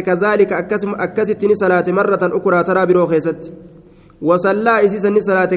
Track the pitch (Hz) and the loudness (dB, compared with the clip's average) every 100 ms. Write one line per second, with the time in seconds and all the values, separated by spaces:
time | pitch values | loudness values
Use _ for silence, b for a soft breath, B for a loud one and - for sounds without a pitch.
0 | 185 175 208 202 190 175 180 208 202 - | -2 0 0 2 2 0 -4 -4 -4 -6
1 | 190 220 214 214 202 202 185 180 180 185 | -4 -4 -4 -2 0 0 2 0 0 0
2 | 202 180 180 185 190 175 175 185 180 180 | 0 0 0 0 0 0 2 0 2 2
3 | 165 160 156 - - - - - - b | 2 0 -2 -8 -12 -20 -20 -20 -20 b
4 | b b 156 175 196 202 233 220 202 202 | b b 0 2 2 0 0 2 2 0
5 | 202 208 185 190 180 | 0 0 2 0 0